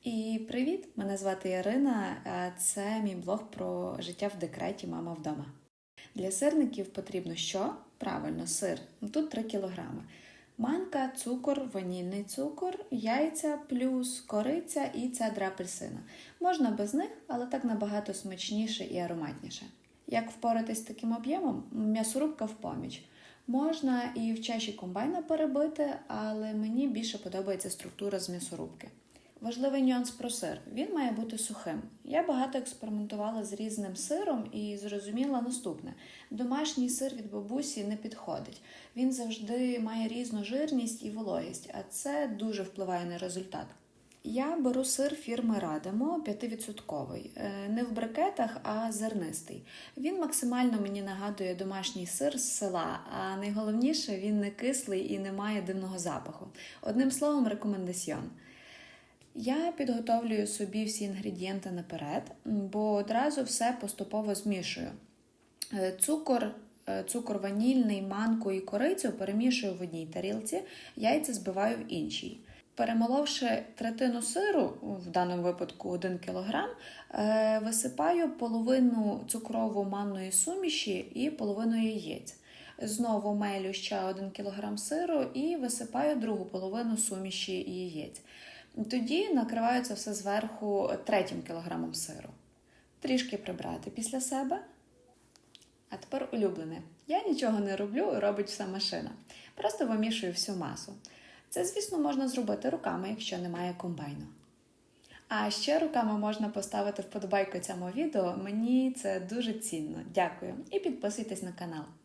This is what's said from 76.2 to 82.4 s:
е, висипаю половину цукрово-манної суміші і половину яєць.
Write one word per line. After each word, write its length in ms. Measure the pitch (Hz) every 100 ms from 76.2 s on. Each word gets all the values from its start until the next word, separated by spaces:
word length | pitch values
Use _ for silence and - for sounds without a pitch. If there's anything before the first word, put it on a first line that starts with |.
| - 185 190 - 427 480 - - -
е, 500 | - 208 220 220 220
висипаю 680 | 214 226 254 247 311 349 320
половину 920 | - 233 226 226 262 247 226 208 196 -
цукрово-манної 1040 | 226 - 226 220 202 196 202 202 190 190
суміші 640 | 196 - 370 370 - 214 185 -
і 160 | - 269
половину 460 | - 214 202 226 226
яєць. 580 | 220 214 - - - -